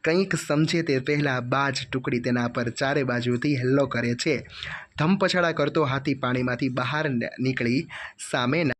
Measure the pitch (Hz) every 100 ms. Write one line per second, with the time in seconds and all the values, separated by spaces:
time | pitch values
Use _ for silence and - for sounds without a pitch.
0 | - 175 190 165 - 151 156 170 160 135
1 | 131 147 147 127 123 135 139 135 - 131
2 | 135 127 123 123 120 123 120 120 135 143
3 | 131 120 123 120 147 135 127 135 135 123
4 | 120 120 170 143 - - - - - -
5 | 156 196 185 180 170 156 147 160 143 135
6 | 139 135 123 127 127 123 135 123 123 147
7 | 156 123 117 - 127 127 117 127 - -
8 | - - - 139 123 156 156